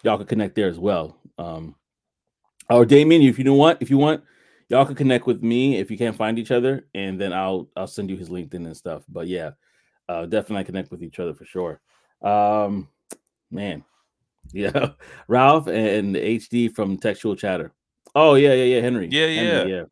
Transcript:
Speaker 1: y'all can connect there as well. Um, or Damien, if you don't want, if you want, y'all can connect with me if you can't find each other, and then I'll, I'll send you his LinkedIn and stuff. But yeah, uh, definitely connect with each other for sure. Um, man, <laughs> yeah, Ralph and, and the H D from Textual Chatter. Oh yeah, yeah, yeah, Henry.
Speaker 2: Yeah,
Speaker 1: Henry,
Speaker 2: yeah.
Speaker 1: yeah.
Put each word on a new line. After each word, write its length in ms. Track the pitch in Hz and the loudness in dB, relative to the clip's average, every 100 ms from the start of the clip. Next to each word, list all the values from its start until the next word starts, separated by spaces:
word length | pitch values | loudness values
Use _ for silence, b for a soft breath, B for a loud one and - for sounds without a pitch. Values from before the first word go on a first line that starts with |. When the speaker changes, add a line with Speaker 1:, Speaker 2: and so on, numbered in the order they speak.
Speaker 1:
y'all 140 | 113 101 | -2 -2
can 80 | 98 | -2
connect 260 | 107 101 | -4 -2
there 140 | - 98 | -2 -2
as 100 | 82 | -2
well. 400 | 95 90 78 - _ - | -2 -2 -6 -14 _ -16
Um, 360 | 85 80 80 69 _ _ _ _ _ _ _ _ - | -12 -12 -14 -20 _ _ _ _ _ _ _ _ 2
or 160 | 123 120 | 6 8
Damien, 380 | 139 151 165 | 8 8 6
if 160 | 135 120 | 6 4
you 40 | |
don't 140 | 131 139 | 4 6
want, 220 | 160 170 | 6 4
if 80 | 113 | 2
you 80 | 135 | 2
want, 260 | 147 156 - b b b b | 2 0 -6 b b b b
y'all 160 | 123 139 | 2 2
can 100 | 135 | 0
connect 320 | 135 123 131 | 0 2 0
with 160 | 117 | -2
me 340 | 113 120 135 113 | 0 0 0 -2
if 120 | 98 | -4
you 60 | 104 | -4
can't 180 | 117 107 | -6 -4
find 220 | 110 113 | -4 -4
each 100 | 113 | -2
other, 360 | 123 127 139 - 98 | 0 0 -2 -8 -10
and 240 | 98 95 | -8 -6
then 100 | 98 | -6
I'll, 360 | 90 95 92 - - | -4 -4 -4 -8 -12
I'll 100 | 92 | -12
send 220 | - 98 | -10 -10
you 80 | 92 | -10
his 120 | 85 | -10
LinkedIn 360 | 90 80 87 82 | -12 -12 -12 -14
and 100 | 78 | -14
stuff. 260 | 85 76 - | -14 -14 -14
But 200 | 90 82 | -14 -10
yeah, 240 | 90 78 - _ _ _ _ - | -8 -10 -16 _ _ _ _ -12
uh, 160 | 85 82 | -10 -6
definitely 380 | 107 104 104 92 | -6 -4 -8 -8
connect 240 | 92 - | -10 -12
with 120 | 87 | -14
each 160 | 85 - | -16 -10
other 140 | 87 73 | -10 -10
for 100 | - | -12
sure. 360 | 92 85 76 _ _ _ _ | -10 -8 -10 _ _ _ _
Um, 640 | 101 104 104 107 101 101 - _ - - _ _ _ | -2 0 2 0 -2 -4 -10 _ -20 -20 _ _ _
man, 320 | 92 101 78 - _ _ _ | -12 -10 -12 -16 _ _ _
<laughs> 340 | _ _ - | _ _ -16
yeah, 380 | 92 98 139 131 - B B B | -8 -4 -2 -4 -6 B B B
Ralph 400 | 120 135 156 147 | 4 4 4 0
and, 200 | 95 110 | -2 0
and 280 | 104 98 92 | 0 -2 -4
the 40 | |
H 260 | 95 113 - | -4 -4 -4
D 180 | 120 117 | -2 -2
from 300 | 113 98 95 | -4 -6 -4
Textual 380 | 110 98 110 98 | -6 -4 -6 -6
Chatter. 360 | 101 90 78 _ _ _ _ 143 | -4 -6 -8 _ _ _ _ 4
Oh 200 | 156 139 | 6 8
yeah, 180 | 143 | 6
yeah, 100 | 131 127 123 | 4 2 0
yeah, 60 | |
Henry. 280 | 123 120 87 | 0 -2 -2
Speaker 2:
Yeah, 160 | 143 160 | -2 -2
Speaker 1:
Henry, 440 | 160 170 151 95 | -2 -2 0 -2
Speaker 2:
yeah. 60 | 92 | -6
Speaker 1:
yeah. 60 | 80 | -6